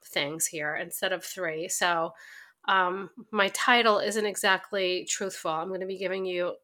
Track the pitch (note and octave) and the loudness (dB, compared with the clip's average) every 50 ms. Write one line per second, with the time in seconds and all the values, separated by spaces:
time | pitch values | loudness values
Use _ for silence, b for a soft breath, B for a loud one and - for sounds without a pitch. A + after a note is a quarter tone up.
0 | _ - - F3+ D3 C#3+ D#3 D#3+ - - - D#3 D3 D3+ D#3 - F3+ E3+ - - | _ -6 -2 -2 -2 -2 -2 -2 -4 -4 -2 -4 -4 -4 -4 -4 -6 -8 -6 -4
1 | - F#3 F#3 F3 - - - F#3+ F3+ E3 D#3 D#3 E3+ F#3 - - F#3+ F3+ F3 E3 | -2 -2 -2 -4 -4 -8 -8 -4 -4 -4 -4 -4 -4 -4 -2 0 2 2 2 2
2 | E3 E3 E3 B B B B B B B B _ - - G3 F#3+ F#3 F3+ F3+ G3 | 0 -2 -4 B B B B B B B B _ -2 2 4 4 4 2 0 -2
3 | G3 - - - A3 - - G#3+ G3 G3 - - - - B3 A#3+ A#3 A3+ G#3 G#3 | -6 -10 -14 -18 -14 -4 2 2 2 2 2 2 4 6 6 6 6 6 4 4
4 | - G#3 G#3 A3 G#3 G#3 G3 - - G3+ F#3+ F#3 - - - G3 F#3+ F3+ F3+ F#3 | 2 0 0 0 -2 -2 -2 0 4 4 4 2 2 -2 -2 0 0 0 0 -2
5 | - - - - G#3 F#3+ F#3 - - E3+ D#3 D#3+ E3+ F#3+ F#3+ F3+ F#3+ F#3+ G3 F3+ | -2 -4 -4 -4 -4 -6 -6 -4 -4 -2 -2 -2 -2 -4 -4 -6 -6 -6 -6 -4
6 | G3 F3+ F#3 F#3+ F#3+ F#3 F3+ F3 F3 F3 - - | -4 -4 -2 -2 -2 -2 -2 -2 -2 -2 -4 -8